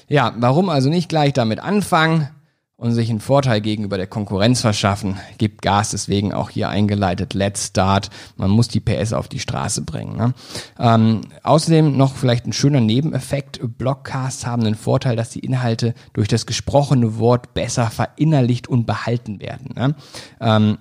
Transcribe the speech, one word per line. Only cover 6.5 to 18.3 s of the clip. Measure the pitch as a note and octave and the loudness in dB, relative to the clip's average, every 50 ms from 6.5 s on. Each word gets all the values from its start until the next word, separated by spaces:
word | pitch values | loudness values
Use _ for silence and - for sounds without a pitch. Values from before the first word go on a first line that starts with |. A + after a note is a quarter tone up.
hier | - A2+ G#2 - | -6 -6 -4 -2
eingeleitet, | A#1 G2 G#2 G2+ G#2 G2+ G2 F#2 F2+ F#2 F#2 - - | 0 0 0 2 2 0 0 0 -2 -2 -4 -4 -2
let's | G2 G2 G2 G2 - - - | -2 -2 -2 -2 -4 -8 -4
start. | - G#2 F#2 F#2+ G2 G2 - - - - - - _ | 0 0 2 4 2 2 0 -4 -10 -18 -20 -18 _
Man | - G2 F#2 | -4 -2 2
muss | G2+ A2+ A#2 | 2 2 2
die | - - - | 2 0 -4
P | - - G2+ | -2 -2 -2
S | C2 F#2 A2+ - | -2 -2 -2 -2
auf | C2 - - | -4 -6 -6
die | - - | -8 -10
Straße | - - - C2 C2 - - - - | -8 -6 -6 -6 -4 -4 -6 -6 -6
bringen, | - - A1+ G#1 - G#1 | -8 -8 -10 -10 -8 -6
ne? | - G#2 B2 B2+ - - - - - - - _ - | -2 -2 -2 -2 -4 -8 -16 -14 -14 -14 -14 _ -2
Ähm, | - A#2 A2+ A2+ A2+ A2+ A2+ G2+ - - - - - | 2 4 4 6 4 4 2 0 -2 -8 -16 -8 0
außerdem | - C3+ E3 D#3 D#3+ D#3+ D#3+ D#3 D3+ C3+ | 2 2 2 4 4 4 6 6 4 4
noch | B2+ C3+ C3+ C3+ | 4 2 2 0
vielleicht | - - B2 A#2 A#2+ - | 0 0 0 0 0 -2
ein | A#2+ A2 | -4 -4
schöner | - - C#3+ D3 C3+ | 0 2 2 4 4
Nebeneffekt. | A2+ G#2+ A2 B2+ D#3 D#3 - C3 - - - C#3+ - - - - - A#2 A#2 - | 4 4 2 2 0 0 -2 -4 -6 -4 -6 -6 -6 -6 -10 -10 -10 -10 -8 -4
Blogcasts | B2 B2+ C#3 C3+ - - - C3+ B2+ C3 B2+ - - | -4 -4 -4 -4 -6 -8 -6 -6 -6 -6 -6 -6 -6
haben | A#2+ A#2+ A#2+ A2+ | -4 -2 0 0
den | G#2+ G#2+ | 0 0
Vorteil, | G#2 - A#2 B2 B2+ - C3 A#2 | -2 0 0 0 0 2 0 0
dass | A2+ A2+ - | -2 -2 -4
die | - - | -6 -8
Inhalte | - C3 C3 B2+ B2+ A#2 A2+ A#2 - A2+ A#2 - - - - | -6 -4 -2 -2 0 0 -2 0 -2 -2 -4 -4 -10 -8 -2
durch | - A2 | -2 0
das | - - A2+ - | 2 0 0 -2
gesprochene | - A#2+ - - - - C#3+ C#3+ C3+ C#3+ B2 A#2 A2 G#2+ | -2 -8 -8 -4 0 2 2 2 4 2 2 2 2 0
Wort | A2+ A2 A#2 B2 A#2+ - - - | 2 2 4 2 2 0 -4 -6
besser | - - B2 - - A#2+ A2 | -6 -6 -4 -2 -2 -2 -2
verinnerlicht | - - A#2 - _ - D3 D#3+ | -2 -4 -4 -4 _ -2 0 2